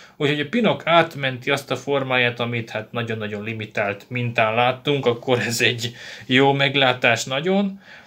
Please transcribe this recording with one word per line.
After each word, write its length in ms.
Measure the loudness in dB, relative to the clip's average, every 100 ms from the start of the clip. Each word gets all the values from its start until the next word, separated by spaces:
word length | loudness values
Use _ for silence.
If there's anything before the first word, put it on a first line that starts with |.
| -18 -4
úgyhogy 240 | -2 -2
a 80 | -2
Pinnock 380 | 0 0 0 2
átmenti 640 | 4 4 0 -6 -4 -2
azt 200 | -4 -2
a 60 | -6
formáját, 640 | -2 -2 0 2 0 0
amit 300 | -4 -4 -6
hát 220 | -8 -8
nagyon-nagyon 520 | -6 -6 -4 -6 -8
limitált 600 | -8 -8 -6 -4 -2 -4 -6
mintán 460 | -4 -2 0 2
láttunk, 520 | 4 2 2 0 0 2
akkor 320 | 0 2 0
ez 220 | 0 0
egy 320 | 0 0 -4 -8 -16 -12 2
jó 260 | 4 6
meglátás 720 | 4 2 2 2 4 2 2
nagyon, 560 | 0 -4 0 0 0 -4 -16 -20